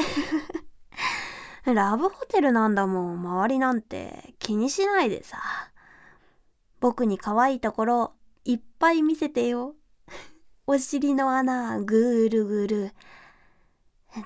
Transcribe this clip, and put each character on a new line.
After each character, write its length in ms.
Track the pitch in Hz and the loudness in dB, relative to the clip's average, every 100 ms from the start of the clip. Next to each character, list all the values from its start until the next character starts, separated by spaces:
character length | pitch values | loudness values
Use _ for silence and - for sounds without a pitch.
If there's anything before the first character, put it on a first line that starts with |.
| 302 294 - 302 - - - - | -4 -4 -2 -4 -4 -12 -12 -20
<laughs> 880 | - - - - - - - - | -20 -8 -6 -6 -10 -14 -18 -6
ラ 320 | - 220 196 220 | 0 2 2 2
ブ 140 | 370 | 0
ホ 160 | - 523 | -2 0
テ 160 | 392 | 2
ル 100 | 285 | 4
な 160 | 233 220 | 4 4
ん 80 | 202 | 2
だ 100 | 190 | 2
も 280 | 185 175 | 0 -2
ん。 80 | 175 | -4
周 260 | 175 180 220 | -4 0 2
り 120 | 269 | 2
な 120 | 262 | 2
ん 100 | 240 | 0
て 540 | - - - - - - | -4 -12 -12 -16 -20 -10
気 180 | - 214 | -4 0
に 120 | 254 | 0
し 160 | 330 392 | 0 2
な 180 | 392 | 2
い 60 | 254 | 2
で 140 | 170 | -2
さ。 180 | - - - - - - - - - - _ _ _ _ _ - | -8 -12 -8 -8 -10 -18 -20 -20 -20 -20 _ _ _ _ _ -2
僕 240 | 247 233 226 | 0 2 0
に 120 | 190 | -2
可 220 | - 214 | -2 2
愛 160 | 262 262 | 2 2
い 40 | |
と 100 | 220 | -4
こ 140 | - 220 | -2 0
ろ 280 | 240 226 - - _ | 0 -2 -8 -20 _
い 120 | - 240 | -4 -4
っ 60 | - - | -4 2
ぱ 140 | 330 | 2
い 120 | 330 | 4
見 120 | 311 311 | 2 0
せ 140 | 294 | -2
て 180 | 247 240 | -2 -2
よ。 300 | 240 262 302 _ _ - | -2 -6 -12 _ _ -20
<laughs> 600 | - - - - _ - | -18 -18 -20 -20 _ 0
お 100 | 277 | 0
尻 380 | 269 285 277 269 | 0 -2 0 2
の 220 | 269 262 | 2 2
穴 420 | 262 254 233 226 | 0 -2 -4 -4
ぐ 480 | 202 220 247 233 226 | 2 4 4 4 4
る 160 | 226 208 | 2 0
ぐ 220 | 208 202 | -2 -2
る。 240 | 208 202 - - - - _ _ _ _ _ _ _ _ 226 | -2 -4 -10 -20 -20 -20 _ _ _ _ _ _ _ _ -16